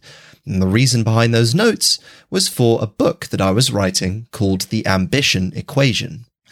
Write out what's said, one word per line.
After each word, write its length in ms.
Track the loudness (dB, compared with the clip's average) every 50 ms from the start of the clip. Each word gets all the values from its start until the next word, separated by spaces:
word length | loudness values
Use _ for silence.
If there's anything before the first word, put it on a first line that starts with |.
| -20 -20 -20 -20 -20 -20 -20 _ -8
And 160 | -4 -2 0
the 60 | 0 2
reason 340 | 2 4 2 2 2 0
behind 320 | 0 2 2 2 2 2 4
those 180 | 2 2 2
notes 460 | 2 2 2 2 0 0 0 -2 -2 -2 -6 -14 -20 -20 _ -6
was 160 | -4 -2 -2
for 340 | -2 0 2 2 2 2 2
a 60 | 0
book 400 | -4 -2 0 0 0 0 -4 -8
that 140 | -6 -4 -2
I 100 | 0 0
was 220 | 2 0 0 0
writing 560 | 0 0 -2 -2 -2 -2 -4 -4 -6 -6 -10 -10
called 320 | -6 -2 -2 0 0 -2
The 240 | -4 -4 -4 -4 -2
Ambition 680 | 0 0 0 0 0 0 0 0 0 0 0 -2 -4 -6
Equation. 720 | -8 -10 -4 0 0 2 2 0 -2 -6 -8 -12 -14 -18 _ _ _ _ _